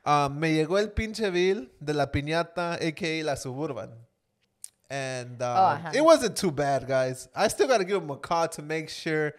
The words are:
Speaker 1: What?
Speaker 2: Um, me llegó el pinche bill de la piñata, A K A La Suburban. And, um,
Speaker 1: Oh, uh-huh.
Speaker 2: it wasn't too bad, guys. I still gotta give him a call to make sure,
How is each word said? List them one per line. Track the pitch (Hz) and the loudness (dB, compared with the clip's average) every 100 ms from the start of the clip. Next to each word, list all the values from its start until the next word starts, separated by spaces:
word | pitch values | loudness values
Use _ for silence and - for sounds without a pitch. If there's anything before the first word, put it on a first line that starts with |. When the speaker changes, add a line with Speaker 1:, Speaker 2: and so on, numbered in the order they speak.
| - | 0
Speaker 1:
What? | |
Speaker 2:
Um, | 147 143 143 | 2 2 0
me | 160 | 0
llegó | 156 151 190 | 2 2 2
el | 214 | 0
pinche | 214 220 214 214 | -2 -6 -2 -2
bill | 180 180 202 262 - | 2 2 0 -4 -10
de | 147 | -4
la | 147 139 | 0 0
piñata, | 156 143 165 170 - 175 170 | -2 -2 -2 -2 -4 -4 -2
A | 165 | -4
K | 147 170 160 | -2 -4 -2
A | |
La | 156 135 | -2 -4
Suburban. | 135 127 156 120 - 117 117 _ _ _ _ _ - _ - | -6 -6 -6 -6 -10 -14 -20 _ _ _ _ _ -20 _ -12
And, | 135 135 127 120 123 | -8 -6 -6 -8 -6
um, | 123 123 | 0 4
Speaker 1:
Oh, | 190 143 | 4 2
uh-huh. | 165 | -2
Speaker 2:
it | 214 | 4
wasn't | 311 311 240 156 | 8 8 6 -2
too | 190 | -2
bad, | 139 143 139 123 | 0 0 0 0
guys. | 135 131 127 - - | 0 0 -2 -8 0
I | 208 | 0
still | - 277 | 2 4
gotta | 240 | 4
give | 185 196 | 2 -2
him | 156 | -2
a | 135 | -8
call | - 170 165 | -2 0 0
to | - | -2
make | 147 156 156 | -6 -6 -6
sure, | - - 156 151 | -8 -2 0 0